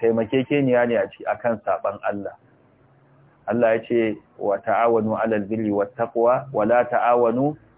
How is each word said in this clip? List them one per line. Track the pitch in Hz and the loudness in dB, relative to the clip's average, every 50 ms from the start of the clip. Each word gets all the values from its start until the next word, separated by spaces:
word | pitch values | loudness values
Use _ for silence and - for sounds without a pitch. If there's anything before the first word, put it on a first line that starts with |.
taimakekeniya | 117 113 113 113 113 104 139 131 127 - 147 143 139 127 123 120 120 120 | 0 0 2 0 -2 0 0 -2 0 0 0 0 2 2 2 2 2 2
ne | 117 | 0
a | 104 95 | 0 -2
ci-, | 95 - - - | -2 -6 -10 -6
a | - 104 - | -6 -6 -2
kan | - 120 113 104 - | -2 -4 -4 -2 -2
saɓan | 101 92 85 - 101 101 - | -4 -4 -2 -2 -6 -6 -4
Allah. | - 104 104 101 98 90 87 _ _ _ _ _ _ _ _ _ _ _ _ _ _ _ _ _ _ _ _ _ - | -6 -6 -6 -6 -8 -12 -14 _ _ _ _ _ _ _ _ _ _ _ _ _ _ _ _ _ _ _ _ _ -6
Allah | 101 107 120 120 113 113 113 | -4 0 2 2 2 2 0
ya | 113 | -2
ce, | - 120 117 113 110 104 - _ _ _ - | 0 0 0 0 0 -2 -6 _ _ _ -8
"Wa | 98 101 98 98 | -4 -4 -4 -2
ta'awanu | - - - - 117 117 117 110 107 110 110 | -2 -2 0 2 2 2 2 2 0 0 -2
'alal | 95 110 113 110 104 98 | -2 -2 -2 -2 -2 -2
birri | 95 110 113 110 104 | -4 -4 -4 -2 -2
wat | 101 101 101 - - | 0 -2 -2 -4 -4
taqwa, | - 117 - - 117 117 120 127 135 135 135 | -6 -6 -4 0 2 2 2 2 0 -2 -4
wa | - 107 104 | -2 -2 2
la | 110 120 123 | 2 2 2
ta'awanu | 120 - 120 107 - 120 123 123 120 113 113 127 139 147 156 - _ _ _ | 2 2 0 0 2 2 2 4 2 2 2 0 -2 -2 -4 -6 _ _ _